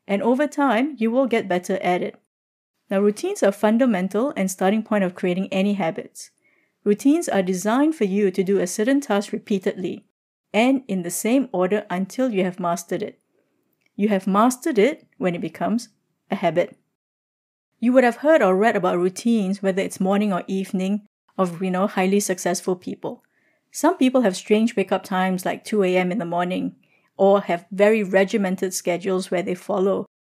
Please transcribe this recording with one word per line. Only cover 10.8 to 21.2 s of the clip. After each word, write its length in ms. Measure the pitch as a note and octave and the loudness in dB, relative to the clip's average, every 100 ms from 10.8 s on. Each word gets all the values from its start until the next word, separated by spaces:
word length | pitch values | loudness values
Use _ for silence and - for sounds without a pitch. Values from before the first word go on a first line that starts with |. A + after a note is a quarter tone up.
| - | -2
in 160 | F#3 | -4
the 80 | E3+ | -4
same 380 | - A3 C4+ C4 | -4 0 0 0
order 340 | F3+ F3+ G#3 - | 0 2 0 -2
until 440 | F3+ F#3+ - B3+ | -4 -4 -2 -2
you 100 | G3 | 0
have 160 | F#3 F3+ | -2 -2
mastered 440 | F3 E3+ - F3 | -2 -4 -4 -6
it. 160 | - - _ _ _ _ _ _ _ - | -6 -12 _ _ _ _ _ _ _ -2
You 120 | G#3 | 0
have 160 | G3 F#3+ | 0 0
mastered 520 | G3 A#3+ B3 E4 A#3 | 2 2 2 -2 2
it 260 | A#3 D#4 _ - | 2 0 _ -6
when 180 | F3+ E3+ | -4 -4
it 60 | |
becomes 480 | E3 - F#3 A3+ - _ _ _ - | -6 -4 -2 -2 -6 _ _ _ -8
a 40 | G3 | -4
habit. 420 | A3 F3 D#3+ - _ _ _ _ _ _ _ _ _ _ | 0 0 -2 -6 _ _ _ _ _ _ _ _ _ _
You 120 | A#3 | 2
would 120 | B3+ A#3+ | 4 4
have 120 | A#3 | 2
heard 240 | D4 D#4+ | 4 4
or 140 | G3 F#3 | 4 4
read 200 | A3+ G#3+ | 2 2
about 220 | F3+ F3+ | 0 0
routines, 640 | F#3 F#3 A#3 A3+ F#3+ G3+ | -2 -2 0 0 0 -2
whether 200 | F#3+ F#3 | -2 -2
it's 180 | F3+ - | -4 -2
morning 340 | F#3+ G3+ G#3+ | 0 2 0
or 100 | F3 - | -2 -4
evening, 580 | F#3+ F#3+ F#3 F#3+ G#3 - _ | -6 -4 -4 -2 -4 -8 _